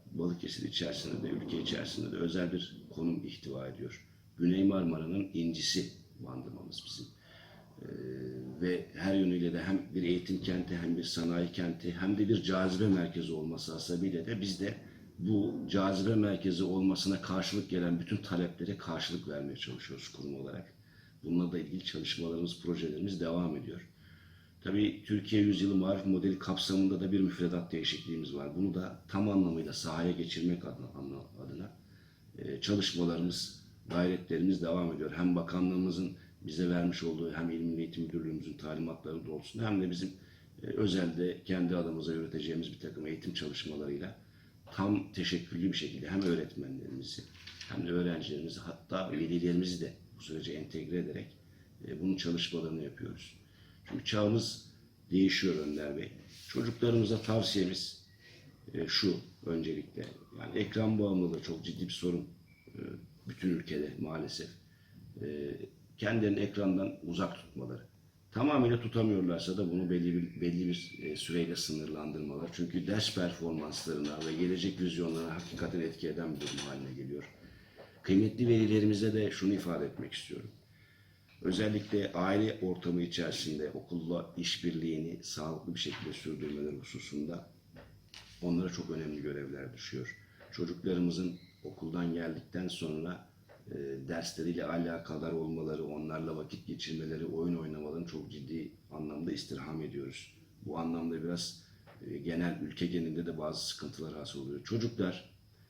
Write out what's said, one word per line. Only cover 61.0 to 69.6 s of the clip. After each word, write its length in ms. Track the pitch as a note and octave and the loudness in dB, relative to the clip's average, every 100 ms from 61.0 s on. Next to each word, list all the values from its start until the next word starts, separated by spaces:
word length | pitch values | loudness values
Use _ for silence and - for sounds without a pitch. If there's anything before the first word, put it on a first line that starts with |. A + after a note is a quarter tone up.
| G2+ F#2 F2 D#2+ | 4 4 2 0
çok 220 | - E2 | -4 -6
ciddi 200 | E2 - | -6 -6
bir 80 | F2 | -4
sorun, 360 | - F2+ F2 - - - - - | -2 0 0 -2 -12 -20 -20 -18
e, 60 | - - - - - - | -12 -10 -12 -14 -16 -14
bütün 200 | - F#2 | -4 0
ülkede 460 | E2 E2 D2 D2 D2+ | 0 0 -4 -4 -4
maalesef. 500 | D2+ D#2+ D2+ - - - - - - - - - | -6 -4 -6 -8 -10 -14 -20 -20 -20 -20 -16 -10
E, 340 | C#2+ D2 C#2+ - - - - - | -6 -4 -4 -6 -10 -14 -20 -4
kendilerini 420 | G#2 A2+ G#2+ G2+ | 2 4 6 4
ekrandan 520 | G2+ G#2 F#2+ F#2 G2 - | 2 2 4 4 2 -2
uzak 320 | D#2+ F2 F2 | -4 -2 -2
tutmaları. 480 | - - C2+ B1+ B1 - - - - - | -2 -12 -10 -8 -8 -12 -20 -20 -20 -8
Tamamıyla 480 | A#2 C#3+ C#3+ A#2+ A#2+ | 2 4 6 6 4
tutamıyorlarsa 760 | A#2 A#2 A2 G2 F2+ E2+ - | 2 4 4 6 4 2 0
da 140 | F#2 | 0